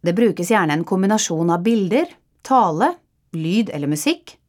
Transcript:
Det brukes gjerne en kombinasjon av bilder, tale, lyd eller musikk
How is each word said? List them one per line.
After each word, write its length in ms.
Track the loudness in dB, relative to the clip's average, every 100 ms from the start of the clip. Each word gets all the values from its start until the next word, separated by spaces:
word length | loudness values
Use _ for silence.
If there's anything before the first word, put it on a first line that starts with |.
Det 80 | -2
brukes 360 | 2 2 0 0
gjerne 240 | 2 2 0
en 80 |
kombinasjon 640 | -2 0 2 0 -2 -2 0
av 100 | 0
bilder, 460 | 0 0 0 0 -2 -8 _ _
tale, 480 | 0 2 2 2 -2 -2 _ _ _
lyd 400 | -6 -2 0 0
eller 160 | -4 -4
musikk 480 | -2 -2 -4 -8 -20